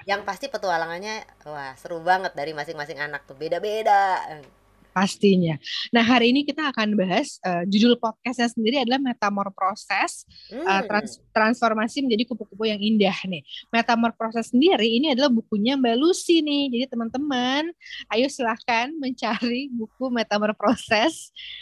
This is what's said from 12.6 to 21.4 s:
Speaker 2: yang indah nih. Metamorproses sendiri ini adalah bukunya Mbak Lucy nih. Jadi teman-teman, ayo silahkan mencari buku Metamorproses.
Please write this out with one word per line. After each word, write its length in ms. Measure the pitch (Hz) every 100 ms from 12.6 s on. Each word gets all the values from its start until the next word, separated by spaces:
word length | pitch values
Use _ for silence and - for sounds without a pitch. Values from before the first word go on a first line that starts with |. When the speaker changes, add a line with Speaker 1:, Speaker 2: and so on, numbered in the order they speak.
| 220
Speaker 2:
yang 140 | 208
indah 340 | 208 220 190 185
nih. 160 | 190 170 - - -
Metamorproses 800 | 226 233 233 233 - 226 226 226
sendiri 400 | 247 330 339 220
ini 240 | 233 311
adalah 160 | 247 285
bukunya 460 | 226 - 214 220 277
Mbak 180 | 240 233
Lucy 460 | 320 359 - 330
nih. 220 | 302 285 277
Jadi 160 | 240 262
teman-teman, 800 | 233 226 262 294 254 247 269 320 - - - -
ayo 160 | 214 262
silahkan 640 | 277 233 220 - 233 247
mencari 760 | 320 262 254 220 220 240 240 277
buku 400 | 240 220 - 262
Metamorproses. 1200 | 240 220 208 214 214 208 240 - 214 277 - - -